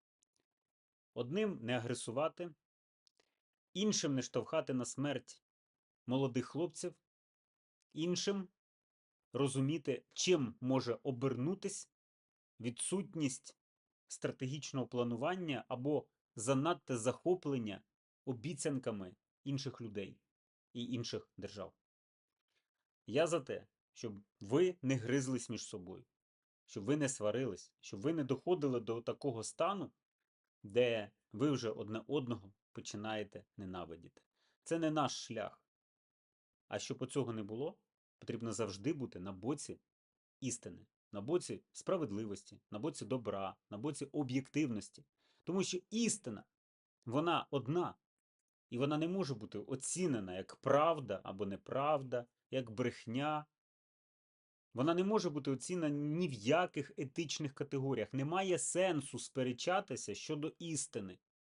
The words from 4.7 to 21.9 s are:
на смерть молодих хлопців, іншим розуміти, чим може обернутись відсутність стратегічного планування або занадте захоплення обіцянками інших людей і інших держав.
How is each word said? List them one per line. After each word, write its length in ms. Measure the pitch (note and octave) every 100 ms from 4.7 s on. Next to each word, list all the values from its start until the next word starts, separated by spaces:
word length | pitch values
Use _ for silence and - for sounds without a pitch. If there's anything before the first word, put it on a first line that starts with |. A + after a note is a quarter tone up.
на 100 | C3
смерть 580 | A#2 - C#3+ B2+ - - _ _ _ _ _ _ -
молодих 400 | C3 C3+ A#2+ A#2
хлопців, 480 | C#3 E3+ - F3 - _ _ _ _ _ _ _ _ _
іншим 560 | D3+ E3+ F3 - G3+ F3+ _ _ _ _ _ _ _ _
розуміти, 720 | A#2+ C#3 C3+ C3+ D#3+ C#3 B2 -
чим 420 | - - F3 A#2 -
може 380 | B2 C3 B2 A2+
обернутись 880 | C#3+ A#2+ C3+ A#2+ C#3+ G3 G3 - - _ _ _ _ _ _ -
відсутність 960 | A#2 A#2+ - F#3+ F#3+ E3 C#3+ - - - _ _ _ _ -
стратегічного 800 | - - - C3 D3 - C3+ A#2
планування 800 | B2 A#2+ A#2 D3+ F#3 E3+ B2 -
або 380 | B2 C#3 C#3+ - _ _ -
занадте 600 | A2+ C3 D#3 E3+ - B2
захоплення 840 | A#2 A#2+ E3+ F3+ C#3+ C3+ G#2+ F#2+ - _ _ _
обіцянками 920 | - A#2 D3 D#3 D#3+ C3+ B2+ G#2+ F2+ - _ _
інших 360 | C#3 C#3 C3+ -
людей 380 | A#2 G2+ F#2+ - _ _ _ _ _
і 120 | A#2+
інших 460 | B2 A#2+ A#2 C3 - -
держав. 380 | G2+ G2+ F2+ - _